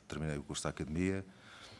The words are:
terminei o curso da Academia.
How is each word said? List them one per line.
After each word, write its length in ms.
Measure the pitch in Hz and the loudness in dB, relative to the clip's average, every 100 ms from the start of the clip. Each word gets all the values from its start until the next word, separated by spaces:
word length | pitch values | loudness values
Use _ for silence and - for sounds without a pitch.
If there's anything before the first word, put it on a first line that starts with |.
| - | -4
terminei 300 | 73 78 73 | 0 2 0
o 40 | |
curso 200 | - 76 | -2 0
da 80 | 76 | 0
Academia. 540 | - 73 80 92 98 - - - - - | 0 0 4 4 2 -2 -12 -16 -14 -14